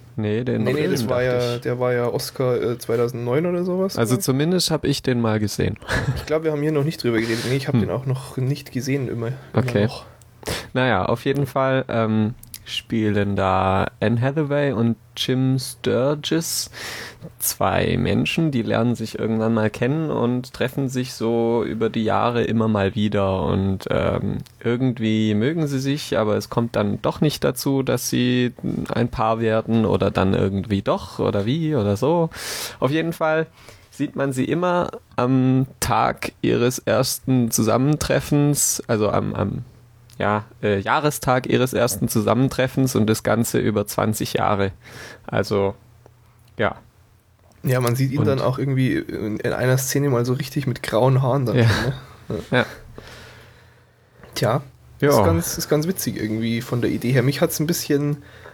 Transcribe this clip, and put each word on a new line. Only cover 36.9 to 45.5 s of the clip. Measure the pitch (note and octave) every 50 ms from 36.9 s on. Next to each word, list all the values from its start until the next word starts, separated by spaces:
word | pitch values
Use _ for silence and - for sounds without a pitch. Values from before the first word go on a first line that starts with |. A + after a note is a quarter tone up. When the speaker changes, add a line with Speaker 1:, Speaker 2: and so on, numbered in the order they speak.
| A2 A2 C3 - - - - - C3 B2+ A#2+ A2+
Speaker 1:
Zusammentreffens, | - - A2+ G#2+ G#2+ A#2+ C3 C#3+ D3+ D3 - - C3 C#3 - - D3 D3 D3 D3 D3 - - - - - - -
also | A#2 G#2+ G#2+ G2+
am, | - G2 G2+ G#2 G#2+
am, | - G2 G2 - - - - - - - - - - - - - -
ja, | G2 G2+ G#2 G#2+ G#2 - - -
äh, | - G#2+ G2+ G2
Jahrestag | F#2+ G#2+ B2 D#3 D3 D3+ C#3+ - - C#3 B2+ C3 C3 -
ihres | A#2+ A#2+ B2 B2+
ersten | - A#2+ A#2+ A#2+ - G2+ - A2+
Zusammentreffens | - A2+ G#2 G#2 G#2+ A#2+ C3 A#2 - - B2+ B2+ - C#3 C3+ C3 -
und | A2 G#2+ G#2
das | A2 - -
Ganze | - A2 A2 A#2 - - A#2
über | - A2+ G#2 G#2 G#2 -
zwanzig | - - G2+ G#2+ G#2+ - A#2+ - -
Jahre. | - G2 F#2+ G#2 G2 G2 F#2+ - - - - - - - - - - -
Also, | - - G#2+ G2+ -